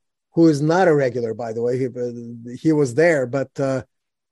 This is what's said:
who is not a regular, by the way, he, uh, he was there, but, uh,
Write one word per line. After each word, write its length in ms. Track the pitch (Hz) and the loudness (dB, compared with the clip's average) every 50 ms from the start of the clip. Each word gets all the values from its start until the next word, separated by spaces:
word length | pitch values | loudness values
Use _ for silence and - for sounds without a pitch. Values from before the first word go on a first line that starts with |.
| _ _ _ _ _ _ - | _ _ _ _ _ _ 2
who 140 | 165 165 165 | 4 4 4
is 140 | 151 139 | 4 2
not 260 | 151 156 165 185 190 175 | 0 2 2 4 4 4
a 60 | 151 | 4
regular, 400 | 143 135 123 113 123 117 113 110 | 4 2 0 -2 -2 -4 -4 -6
by 180 | 107 120 113 | -6 -8 -8
the 80 | 110 117 | -4 -4
way, 160 | 117 123 131 | -2 -2 -2
he, 100 | 127 135 | -2 -4
uh, 720 | 120 117 123 123 120 120 120 117 117 120 117 117 120 123 | -4 -4 -6 -8 -6 -8 -10 -14 -14 -16 -16 -14 -14 -12
he 160 | - - 156 | -2 0 0
was 220 | 156 151 143 120 113 | 2 2 0 0 2
there, 320 | 143 165 175 160 139 127 | 2 2 2 2 2 -2
but, 240 | 120 131 139 131 - - - | -2 -4 -6 -6 -6 -6 -4
uh, 220 | 139 135 135 123 - _ _ _ _ _ _ _ _ _ | -4 -2 -2 -4 -6 _ _ _ _ _ _ _ _ _